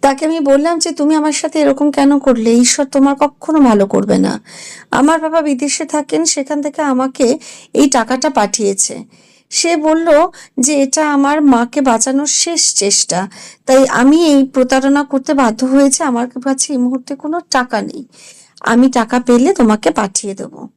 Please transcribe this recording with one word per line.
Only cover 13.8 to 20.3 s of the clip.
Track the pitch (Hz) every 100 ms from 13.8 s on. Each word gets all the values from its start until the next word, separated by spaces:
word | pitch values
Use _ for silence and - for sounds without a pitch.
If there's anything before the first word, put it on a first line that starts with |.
| 262
আমি | - 254 311 330
এই | 285 269
প্রতারণা | 269 254 262 269 285
করতে | 285 277 269
বাধ্য | 285 247 220 254
হয়েছি, | 269 277 277
আমার | 311 240 247
কাছে | 254 262 269 -
এই | 277
মুহূর্তে | 247 262 254 277
কোনো | 302 339 339
টাকা | 269 247 220
নেই, | 202 - 262 _ - - _ _
আমি | - 233 262
টাকা | 262 233 247
পেলে | 247 240 277
তোমাকে | 392 233 214 320
পাঠিয়ে | 311 202 - 208